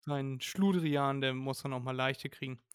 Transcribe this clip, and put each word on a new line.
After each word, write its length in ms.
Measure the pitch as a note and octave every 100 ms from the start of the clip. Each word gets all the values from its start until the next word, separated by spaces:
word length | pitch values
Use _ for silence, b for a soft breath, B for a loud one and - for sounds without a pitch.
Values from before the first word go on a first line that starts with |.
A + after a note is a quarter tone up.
| D3
Ein 320 | C#3+ C3+ C3
Schludrian, 800 | - - G3 F3+ D#3 C#3+ C#3 C#3
der 120 | C3+
muss 300 | C3 C3+ C3
dann 100 | C#3
auch 60 | C3
mal 140 | B2+
leichte 340 | C3 C3 C3 C#3+
kriegen. 320 | - C3 B2+ _